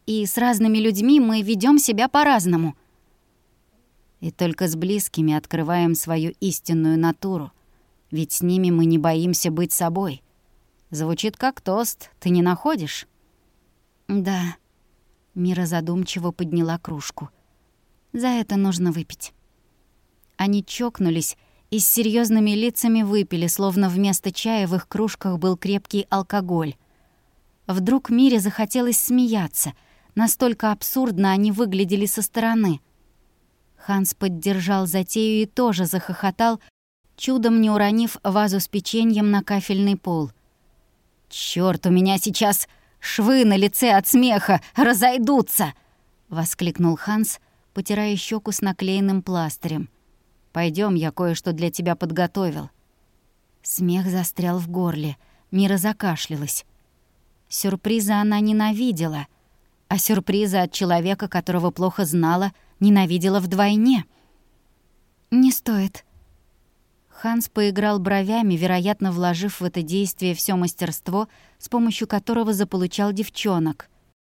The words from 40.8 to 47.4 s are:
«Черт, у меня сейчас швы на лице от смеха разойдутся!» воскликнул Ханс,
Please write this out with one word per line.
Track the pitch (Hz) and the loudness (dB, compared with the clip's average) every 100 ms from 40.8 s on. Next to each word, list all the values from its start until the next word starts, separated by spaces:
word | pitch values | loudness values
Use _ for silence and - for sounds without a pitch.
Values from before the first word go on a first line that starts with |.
| _ _ _ _ _ | _ _ _ _ _
«Черт, | - - - 185 175 180 | -12 -6 0 0 0 2
у | |
меня | 180 185 190 | 4 2 0
сейчас | 214 185 208 202 - _ _ _ | -2 0 0 0 -4 _ _ _
швы | - - 214 262 | -6 -2 2 4
на | 226 196 | 4 4
лице | 196 - 247 | 2 2 4
от | 196 - | 4 4
смеха | 247 247 208 - 180 - - | 4 4 2 2 0 0 2
разойдутся!» | 233 226 247 254 220 277 - - 165 - _ _ _ _ _ | 4 4 2 2 2 2 2 0 -2 -4 _ _ _ _ _
воскликнул | 165 165 - 175 156 175 160 | -6 -4 -4 -4 2 2 2
Ханс, | - 214 214 - | -2 -2 -2 -6